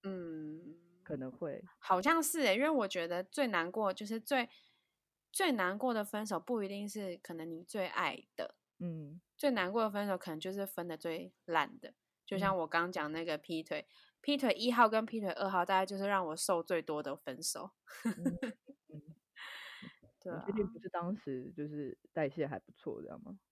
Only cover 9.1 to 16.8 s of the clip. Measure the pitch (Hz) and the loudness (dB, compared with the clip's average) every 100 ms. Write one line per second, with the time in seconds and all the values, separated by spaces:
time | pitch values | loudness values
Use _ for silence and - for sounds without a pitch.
9.1 | 165 _ _ 294 233 180 220 220 202 202 | -14 _ _ 0 2 2 2 0 0 0
10.1 | 185 185 156 185 196 196 - 175 160 170 | -2 -2 -6 -6 -4 -4 -4 -6 -6 -4
11.1 | 165 180 _ - 165 143 - - _ _ | -6 -8 _ 2 2 2 -4 -16 _ _
12.1 | _ - 196 196 190 160 170 175 175 151 | _ -4 2 2 2 2 2 2 0 -2
13.1 | 160 170 151 - 165 160 151 - - - | -2 -2 -4 -2 -6 -2 -6 -6 -20 -20
14.1 | _ - 285 262 - 233 240 226 220 220 | _ 0 2 4 4 2 8 8 8 2
15.1 | 226 202 - 196 190 175 190 190 196 196 | -2 -2 0 2 2 4 4 4 0 2
16.1 | 196 170 160 - 175 165 170 | 2 2 -2 2 2 2 0